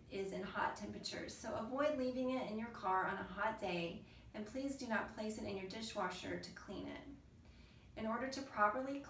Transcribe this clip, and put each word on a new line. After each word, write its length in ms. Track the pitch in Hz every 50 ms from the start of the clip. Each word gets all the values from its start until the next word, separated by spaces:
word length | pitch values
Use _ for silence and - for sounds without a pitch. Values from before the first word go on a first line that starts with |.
| - -
is 220 | - 196 190 - 180
in 100 | 180 196
hot 320 | 190 - - - 117 -
temperatures, 580 | - 208 - - - - - - - - - -
so 140 | - - 226 208
avoid 400 | - 220 240 262 277 294 302 269
leaving 340 | 262 254 254 247 262 254 254
it 200 | 262 254 214 208
in 80 | 214 220
your 80 | 226 226
car 380 | - - 208 190 185 185 185
on 100 | - 196
a 160 | 190 190 180 185 202
hot 180 | 208 220 220 -
day, 420 | 208 180 175 175 170 165 - - - - - - - - -
and 100 | 214 214
please 300 | - - 262 277 277 269
do 100 | - 254
not 280 | 226 220 202 202 - -
place 220 | 226 214 214 214
it 100 | 214 214
in 100 | 208 196
your 120 | 196 190 190
dishwasher 680 | 202 220 220 - - 208 190 185 185 - - 190 175 175
to 120 | - -
clean 360 | - - - - 196 - -
it. 1120 | 143 143 - - - - - - - - - - - - - - - - - - - - -
In 60 | 220
order 220 | 220 226 240 262
to 140 | 262 - 277
properly 600 | - - - 214 208 214 - 254 262 277 277 277 -